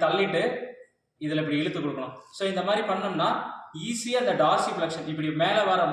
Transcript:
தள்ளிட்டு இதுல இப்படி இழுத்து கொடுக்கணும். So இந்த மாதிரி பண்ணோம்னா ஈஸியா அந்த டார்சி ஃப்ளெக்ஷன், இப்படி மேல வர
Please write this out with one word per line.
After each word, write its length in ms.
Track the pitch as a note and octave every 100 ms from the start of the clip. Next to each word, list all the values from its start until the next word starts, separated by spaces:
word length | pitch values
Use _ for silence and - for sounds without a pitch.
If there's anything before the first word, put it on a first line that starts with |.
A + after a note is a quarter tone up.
| D#3+
தள்ளிட்டு 360 | G3 G3 E3 A#3+ - - - - _ _ - D3+
இதுல 160 | D#3
இப்படி 160 | D3 D3
இழுத்து 180 | F3 E3+
கொடுக்கணும். 320 | C#3+ C3 B2+ - - -
So 60 | G3
இந்த 100 | F3+ F#3
மாதிரி 160 | A3 G#3+
பண்ணோம்னா 400 | F#3+ G3+ D#3+ G3 - - - - D#3 A3+
ஈஸியா 300 | - A#3+ B3
அந்த 100 | G3+ D#3
டார்சி 280 | D#3 - - F3
ஃப்ளெக்ஷன், 320 | E3 D#3+ D3+
இப்படி 160 | D3+ D#3 D#3
மேல 140 | F3+ G#3+ F3+
வர 100 | F3 D#3